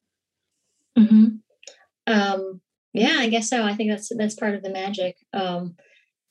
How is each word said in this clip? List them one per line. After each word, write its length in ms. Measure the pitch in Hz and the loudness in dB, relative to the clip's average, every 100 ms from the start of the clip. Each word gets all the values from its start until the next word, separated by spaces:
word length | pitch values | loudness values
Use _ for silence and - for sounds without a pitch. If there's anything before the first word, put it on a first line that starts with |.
| _ _ _ _ _ _ _ _ _ - | _ _ _ _ _ _ _ _ _ 4
Mm-hmm. 400 | 214 220 220 - - _ - - _ _ - | 6 8 6 4 -12 _ -20 -20 _ _ -2
Um, 560 | 214 196 190 190 185 - _ _ | 0 0 -2 -6 -12 -20 _ _
yeah, 220 | - 254 320 | -2 0 2
I 120 | 233 | 0
guess 200 | 226 220 | -2 -2
so. 140 | 247 | -2
I 120 | 208 208 | -2 -2
think 140 | 214 | -4
that's, 220 | 208 - - | -4 -6 -6
that's 200 | 214 - | -6 -4
part 200 | 214 202 | -6 -6
of 60 | |
the 80 | 190 | -8
magic. 460 | 185 190 202 180 - _ | -8 -8 -6 -6 -8 _
Um, 420 | - 185 175 180 175 _ _ _ _ _ | -8 -6 -6 -8 -14 _ _ _ _ _